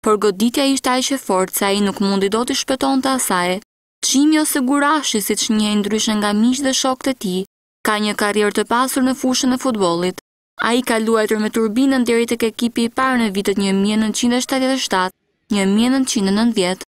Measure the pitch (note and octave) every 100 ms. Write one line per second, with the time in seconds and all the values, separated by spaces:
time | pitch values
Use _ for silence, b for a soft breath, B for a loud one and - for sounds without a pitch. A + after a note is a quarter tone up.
0 | - G#3+ G#3 F#3 A#3 C4+ C4+ C4+ C4+ B3+
1 | B3+ C4+ - F#3+ F#3 - G3+ G3+ G3+ F#3+
2 | G3 G3 G3 A3 B3+ C#4 - C4 C4+ C4+
3 | C4 C4 - F#3 F3 F#3 - _ _ _
4 | - C4 D4 D#4 D#4 D4 B3+ C#4+ C#4+ D#4
5 | C4+ A3 G3+ G#3 - G#3+ G#3 G#3 G3+ A3
6 | G#3 G#3+ G#3 G#3 A3+ B3+ C4+ C4 C4+ C4
7 | - C4 G3+ F#3 F#3+ _ _ _ - G#3+
8 | G#3+ G#3 G#3 G3+ G#3 G3+ G#3 A#3+ C4 C#4
9 | B3+ C4 B3+ B3+ B3+ C4 C4 A3 F#3 E3+
10 | F3+ F#3 _ _ _ - - A#3+ B3 A3+
11 | A3 A3+ G#3+ G#3+ G#3+ A#3 A3 G#3+ C#4 C4
12 | A#3+ A#3 A#3 A#3 A3+ - A#3 A#3+ A3 -
13 | C4 B3+ A3+ F#3 G3+ G3+ G3 G3 G3+ G#3+
14 | A3 G3 B3 B3 B3+ C4 C4 C4 - F#3+
15 | F#3 - _ _ _ G#3 G3 G3+ A#3+ C4+
16 | C4 - G3 G3+ A#3 A3 F3+ F#3 -